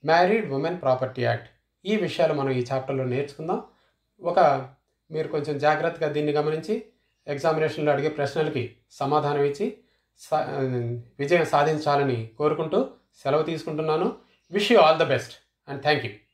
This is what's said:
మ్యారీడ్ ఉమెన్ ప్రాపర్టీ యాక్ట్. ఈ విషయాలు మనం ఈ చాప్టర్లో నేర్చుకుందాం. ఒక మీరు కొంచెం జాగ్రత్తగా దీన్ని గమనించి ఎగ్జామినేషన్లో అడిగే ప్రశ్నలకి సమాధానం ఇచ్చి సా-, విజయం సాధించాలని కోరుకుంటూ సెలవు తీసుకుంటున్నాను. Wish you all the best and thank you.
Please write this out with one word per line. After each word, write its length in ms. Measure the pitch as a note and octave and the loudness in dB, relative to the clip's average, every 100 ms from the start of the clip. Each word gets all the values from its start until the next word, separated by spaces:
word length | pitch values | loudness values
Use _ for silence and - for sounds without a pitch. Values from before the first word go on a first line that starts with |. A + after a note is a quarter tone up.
మ్యారీడ్ 480 | D3 E3+ F3+ A3+ D3 | 4 4 6 2 0
ఉమెన్ 280 | C3+ D#3+ F3 | -4 -4 -2
ప్రాపర్టీ 420 | C3+ B2+ B2+ B2+ | 0 0 -2 -2
యాక్ట్. 260 | A#2+ A#2 - _ _ _ F#3 | -2 -2 -6 _ _ _ -4
ఈ 100 | G#3+ | -2
విషయాలు 380 | E3+ - D#3+ | -2 0 0
మనం 160 | D3+ C3+ | 2 0
ఈ 140 | B2+ B2 | -2 -2
చాప్టర్లో 320 | C3+ C3 C3+ | -4 -4 -4
నేర్చుకుందాం. 580 | B2+ B2 C#3+ - D#3+ A3+ - _ _ _ _ _ | -2 -4 -6 -8 -6 -6 -6 _ _ _ _ _
ఒక 480 | E3 F3+ D#3+ C3+ C3 _ _ _ _ | -2 4 4 4 -4 _ _ _ _
మీరు 180 | D#3 D3+ | -6 -4
కొంచెం 300 | D#3 C#3+ C#3+ | -4 -4 0
జాగ్రత్తగా 500 | D3 D#3 E3 E3 D#3 | 0 2 -2 -2 -4
దీన్ని 240 | C#3+ D3 | -2 0
గమనించి 520 | D3 D3 D#3 D#3+ A3+ - _ _ _ - | 0 -2 -4 -4 -6 -6 _ _ _ -10
ఎగ్జామినేషన్లో 680 | C#3 D#3+ D#3 D#3 - D3+ | -2 0 0 0 0 0
అడిగే 160 | C#3 D3+ | 2 0
ప్రశ్నలకి 680 | D3 C#3 E3 D#3 C3 - - _ | -2 -4 0 -2 -2 -6 -10 _
సమాధానం 520 | - C#3 D3+ D3 C#3+ | -6 0 0 0 0
ఇచ్చి 360 | C#3+ C#3+ A3+ - _ _ _ _ | 0 0 -6 -6 _ _ _ _
సా-, 280 | - D#3 - C#3+ C3 B2 A#2 A#2+ - _ | -4 -2 -2 -4 -2 -2 -4 -6 -12 _
విజయం 260 | C#3+ F3 | 0 2
సాధించాలని 840 | D#3 D3 D3+ D3+ C#3+ C#3+ C3+ A#2 A2 _ | 2 2 2 0 0 2 2 -2 -6 _
కోరుకుంటూ 520 | D3+ D3+ D#3+ G3 C4 - _ | -2 0 -2 0 -2 -8 _
సెలవు 280 | _ C#3 D3+ | _ 0 0
తీసుకుంటున్నాను. 760 | D#3 D#3+ - D3+ D#3 D#3 G3+ - _ _ _ | 0 -4 -6 -4 0 0 0 -4 _ _ _
Wish 160 | F#3 G3+ | -2 4
you 120 | A#3 | 8
all 160 | D#3+ D#3+ | 8 6
the 140 | D#3 | 2
best 200 | B2+ - - _ _ - | 0 -4 -18 _ _ -14
and 120 | C#3 | -6
thank 160 | D3 D3 | 0 0
you. 240 | A2+ - _ | -2 -12 _